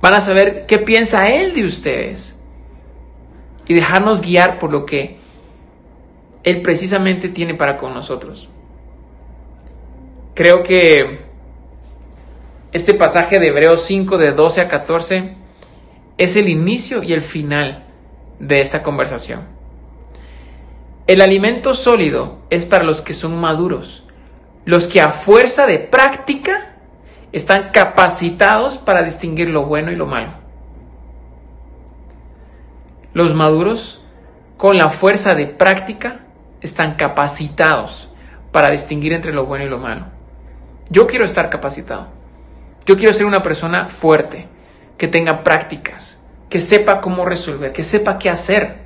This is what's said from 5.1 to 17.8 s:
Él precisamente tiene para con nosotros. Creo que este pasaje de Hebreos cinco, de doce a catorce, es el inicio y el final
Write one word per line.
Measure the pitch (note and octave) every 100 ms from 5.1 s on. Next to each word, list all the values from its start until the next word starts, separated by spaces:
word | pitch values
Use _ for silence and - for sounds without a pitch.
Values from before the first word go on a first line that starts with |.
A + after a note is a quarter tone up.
| - - - - - - _ - - - - _ -
Él | - F3+
precisamente | F3+ E3+ F#3+ G3 F#3+ F#3 F3+
tiene | F3 E3+
para | D#3 C#3+ C3+
con | B2+
nosotros. | B2+ - C3 - - - - - - - - - - - - - - - - - - - - -
Creo | - E3+ F3
que | F3 F#3 E3+ D3+ C3+ - - - - - - - - - - - - - - - -
este | E3+ F3
pasaje | G3+ E3 F3 E3+ G3
de | E3
Hebreos | C#3+ D#3+ E3
cinco, | - G3 F#3+ F#3+
de | D3+
doce | C#3 D#3 E3
a | F3+
catorce, | D3 - E3 E3 F#3 F#3 - - _ - - - - - -
es | F3+ F#3+
el | G3
inicio | D#3 E3+ A#3+ - B3
y | -
el | E3
final | D3+ D#3+ D3 D3 C#3 C#3